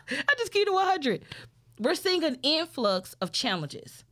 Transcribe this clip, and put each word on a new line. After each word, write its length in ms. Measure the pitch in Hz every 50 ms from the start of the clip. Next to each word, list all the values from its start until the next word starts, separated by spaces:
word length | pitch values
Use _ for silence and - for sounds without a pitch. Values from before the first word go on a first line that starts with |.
| - -
I 220 | 254 285 - - 571
just 140 | - 466 -
keep 160 | - 403 415
it 60 | 415 381
one 120 | 370 392
hundred. 400 | 370 381 359 277 262 196 - - - - - - - _ _ _ - - -
We're 160 | 208 269 349
seeing 280 | - - 370 370 359 311
an 140 | 311 254 247 -
influx 720 | 277 311 320 339 320 - - 240 208 190 185 185 - - -
of 100 | 190 175
challenges. 720 | - - - 240 196 175 151 139 - - - - - - - _